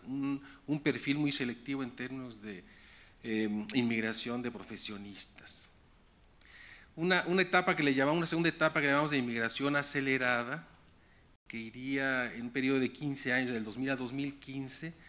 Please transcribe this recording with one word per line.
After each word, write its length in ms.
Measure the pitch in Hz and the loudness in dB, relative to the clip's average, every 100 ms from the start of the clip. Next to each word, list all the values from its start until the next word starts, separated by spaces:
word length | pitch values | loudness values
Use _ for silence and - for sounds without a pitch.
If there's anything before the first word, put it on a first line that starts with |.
| - | -8
un, 360 | 135 139 139 - - - | -4 -2 -2 -6 -12 -4
un 120 | 147 | 0
perfil 380 | 147 120 139 143 | 0 0 0 0
muy 140 | 147 | 0
selectivo 500 | 143 123 117 - 135 | 0 -2 -4 -6 -6
en 80 | 123 | -6
términos 500 | 120 123 131 127 107 | -8 -8 -8 -10 -12
de, 220 | 107 90 - - - - - - | -12 -12 -16 -20 -20 -20 -20 -12
eh, 420 | 117 110 107 104 107 | -2 0 2 0 0
inmigración 680 | 131 117 113 110 110 120 120 | 0 2 2 0 -2 -4 -4
de 100 | 120 | -6
profesionistas. 1120 | 117 - 104 - 101 101 92 - - - - - - - - - _ - - - - - - - | -8 -10 -10 -8 -8 -10 -12 -14 -14 -16 -16 -18 -20 -20 -20 -20 _ -20 -20 -20 -20 -20 -20 -18
Una, 300 | - 175 180 160 | -2 4 4 4
una 160 | 185 | 4
etapa 320 | 180 180 180 | 6 6 4
que 80 | 165 | 4
le 120 | 147 | 4
llamamos, 240 | 135 139 165 | 6 4 4
una 80 | 165 | 2
segunda 220 | 165 170 | 2 2
etapa 280 | - 156 156 | 4 2 4
que 80 | 143 | 4
le 60 | |
llamamos 180 | 143 151 | 4 4
de 80 | 143 | 2
inmigración 560 | 120 117 113 - 139 | 0 0 -2 0 0
acelerada, 920 | 143 143 143 135 131 123 120 120 156 165 - - - - - - _ - | 0 0 -2 0 2 2 2 0 -6 -12 -20 -20 -20 -20 -20 -20 _ -12
que 80 | 117 | -10
iría 760 | 113 120 131 135 135 131 120 | -10 -10 -4 0 2 0 -2
en 100 | 107 | -4
un 80 | 120 | -6
periodo 280 | 127 131 135 | 0 2 4
de 140 | 127 | 2
quince 400 | - 147 135 131 | -2 -6 -4 0
años, 180 | 127 127 | 0 0
del 140 | 117 | -2
dos 120 | 107 107 | -4 -4
mil 140 | 135 | -2
a 60 | 131 | -2
dos 160 | 123 | -4
mil 260 | 135 143 139 | -4 -6 -8
quince, 560 | - 135 131 - 165 - | -10 -8 -8 -8 -12 -14